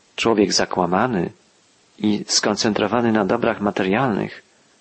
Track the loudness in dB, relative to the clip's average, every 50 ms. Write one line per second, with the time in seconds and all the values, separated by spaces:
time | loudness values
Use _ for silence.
0 | _ _ _ -2 0 2 4 4 4 4 2 0 0 0 0 -2 0 0 2 0
1 | 0 0 0 -2 -2 -4 -6 _ _ _ _ _ _ _ _ _ _ _ _ -4
2 | -2 0 0 -2 -2 -4 -2 -2 0 0 0 0 0 0 0 0 0 0 0 0
3 | 2 2 2 2 2 0 0 0 0 0 0 0 -2 -2 -2 -2 0 0 0 0
4 | 0 0 -2 -2 -4 -6 -8 -14 -20 _ _ _ _ _ _ _